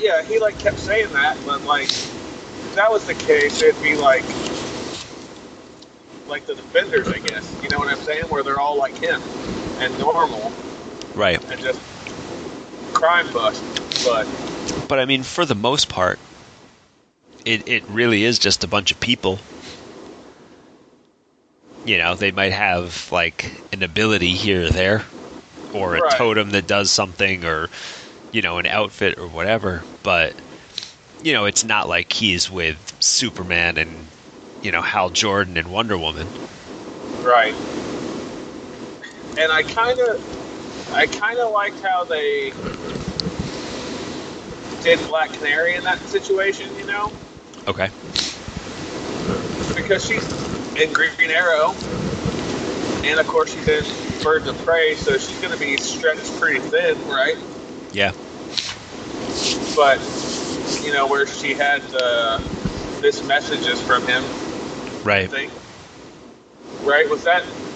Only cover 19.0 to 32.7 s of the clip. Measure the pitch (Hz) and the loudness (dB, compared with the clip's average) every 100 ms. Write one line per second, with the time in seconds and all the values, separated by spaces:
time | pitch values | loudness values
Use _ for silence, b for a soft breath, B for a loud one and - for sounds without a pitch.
19 | - 123 95 98 - - B B B - | 0 0 0 -2 -6 -16 B B B -18
20 | - - - - - - - - - _ | -18 -18 -20 -20 -20 -20 -20 -20 -20 _
21 | _ _ _ _ _ _ - - - 95 | _ _ _ _ _ _ -20 -8 2 4
22 | 85 90 101 95 98 95 104 90 87 80 | 4 4 2 4 2 4 2 2 0 -6
23 | - 87 85 - - - - 101 92 82 | -2 2 2 0 -10 -10 -10 -4 -2 2
24 | 110 107 87 90 104 95 82 90 92 110 | 4 4 4 2 4 4 4 4 4 4
25 | - - - - - - - 104 95 87 | 0 -12 -16 -16 -18 -18 -8 -2 0 4
26 | - - 120 107 101 101 87 101 98 - | 4 4 4 4 4 2 4 2 4 2
27 | 98 90 98 95 85 80 82 B B B | 0 2 2 2 0 0 -2 B B B
28 | B B - 113 92 87 87 104 101 - | B B -6 -2 0 0 2 2 0 2
29 | 98 - 87 82 90 110 98 87 80 - | 0 0 -6 -2 2 2 2 -4 -6 -6
30 | 104 87 80 - - B B B B B | 2 4 4 0 -14 B B B B B
31 | - - 156 131 101 - 113 107 - 87 | -20 -6 2 2 4 2 2 2 2 0
32 | 87 - 113 87 - 95 82 | 0 0 2 2 0 0 -2